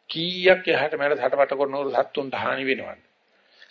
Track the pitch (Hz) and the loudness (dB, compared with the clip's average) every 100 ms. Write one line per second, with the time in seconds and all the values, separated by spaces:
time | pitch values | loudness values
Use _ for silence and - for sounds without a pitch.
0 | - 160 170 180 180 185 170 147 147 151 | -12 -6 -6 2 4 4 4 0 0 0
1 | 143 139 127 139 135 135 143 139 139 120 | 0 0 0 2 2 2 -2 -2 -2 0
2 | 135 - 139 120 117 131 135 120 90 - | 0 -4 -6 -4 -4 -2 -2 -4 -4 -14
3 | _ _ _ _ _ _ - | _ _ _ _ _ _ -18